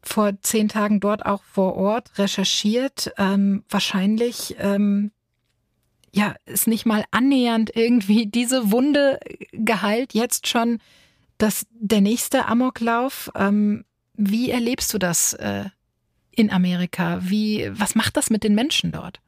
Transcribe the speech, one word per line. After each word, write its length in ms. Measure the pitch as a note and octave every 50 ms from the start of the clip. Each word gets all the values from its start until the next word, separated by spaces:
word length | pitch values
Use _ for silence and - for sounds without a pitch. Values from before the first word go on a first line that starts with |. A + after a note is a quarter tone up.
| _
vor 300 | - - G#3+ G#3 G#3 G3+ G3+ _
zehn 260 | - - A3 G#3+ G#3
Tagen 300 | - A3 G#3 G#3 G#3+ G3+
dort 260 | F#3+ G3+ G#3 G#3 -
auch 160 | - G3+ G3 _
vor 320 | _ _ - F#3+ F#3+ -
Ort 440 | - F#3+ G3+ G#3+ A#3+ - - _ -
recherchiert. 920 | G3+ G3 - - F#3+ - - - - G#3 G#3+ A#3+ C4 C4+ _ - - A#3 - -
Ähm, 460 | G3+ F#3+ G3 G3 G3 G3 G3 G3+ - _
wahrscheinlich, 880 | - G3 - - - G3 F#3 G3 A3 A3 A#3 A#3+ A#3 - - - - -
ähm, 500 | - G3+ G3+ G3+ G#3 G3+ G3+ G3+ G#3 G#3 _ _ _ _ _ _ _ _ _ _ _ _ _ _ _ _ _ _ _ _
ja, 240 | _ G3 G#3 G3+ - - _
ist 220 | - A#2+ F#3+ - A3+
nicht 180 | A3+ G#3+ -
mal 180 | A3+ G#3+ G#3+ G#3+ -
annähernd 640 | - A3 B3 C#4 C#4 C4 B3 A#3+ A3+ A3+ A3+ G#3+ -
irgendwie 520 | A#3 A3+ A#3+ A#3+ B3 F#3+ G3 G#3+ A3 A#3+ G#3
diese 440 | - A#3 B3 A#3+ C4 C4 A#3+ G3+
Wunde 480 | G3+ A#3+ C4 D4 C#4+ C#4+ C#4+ C#4 C4+ - - - - - - _
geheilt. 640 | - - A3+ G#3+ A3+ F#3+ F3+ G#3 G#3 A3+ C4+ - -
Jetzt 340 | G#3 A#3 A#3+ - - - -
schon 300 | - B3 A#3 A#3 A#3+ A3 _ _ _ _ _ _ _ _ _ _ _ _
das, 260 | G#3+ G#3+ G3 - - _
der 300 | _ A3+ A3+ G3 A3+ G#3
nächste 440 | G3 G3+ A3+ B3 - - - C4 -
Amoklauf. 840 | - A3+ A#3 B3+ B3+ - - A#3 A#3 A#3 A#3 B3 C#4 - - - - -
Ähm, 480 | - G3 G3 G3+ G#3 G#3 G#3 G#3 G#3+ G#3 _ _ _ _ _ _
wie 360 | - G#3 G3 G3+ A3+ B3 B3+
erlebst 420 | A3+ B3 A#3 A#3 B3+ - - - -
du 60 | G#3+
das, 340 | F3+ F3 E3+ - - - -
äh, 300 | - - G#3 G3+ - G3+ G3 _ _ _ _ _ _ _ _ _ _ _ _ -
in 160 | - A3+ G#3
Amerika? 680 | G3 F#3 F3+ F3+ F3+ F3 F3+ F3 - - F3+ E3+ F3 F3+
Wie, 480 | F#3 F#3 G3 G#3+ G#3+ G#3+ G#3+ G#3 - - -
was 200 | - G#3+ F#3+ -
macht 240 | A3 - - - D4+
das 140 | - -
mit 120 | A3 G#3+ -
den 120 | A3 G#3
Menschen 360 | G#3 B3+ D#4 - - - E3+
dort? 280 | D#3 D#3 C#3+ - - - _